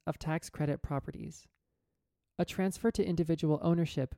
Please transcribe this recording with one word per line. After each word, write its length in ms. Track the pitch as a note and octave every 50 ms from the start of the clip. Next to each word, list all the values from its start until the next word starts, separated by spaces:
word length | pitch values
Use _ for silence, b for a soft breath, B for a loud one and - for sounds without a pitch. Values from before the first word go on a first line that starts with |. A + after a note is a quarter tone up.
| _
of 140 | - D3+ -
tax 320 | - D#3 D#3 E3 - -
credit 320 | - - D3+ D3 C#3+ - -
properties. 640 | - D3 C#3 - - - - - - D#3+ - - _ _ _ _ _ _ _ _ _ _ _ _ _ _ _ _ _ _
A 80 | - F3+
transfer 460 | - - - F#3+ F#3+ - - - A3+
to 140 | - - G3
individual 540 | - F3 E3 E3+ D#3+ E3 D#3 - D3+ D3+ -
ownership 540 | - E3+ E3+ E3+ E3+ D#3 - D3 C3 - -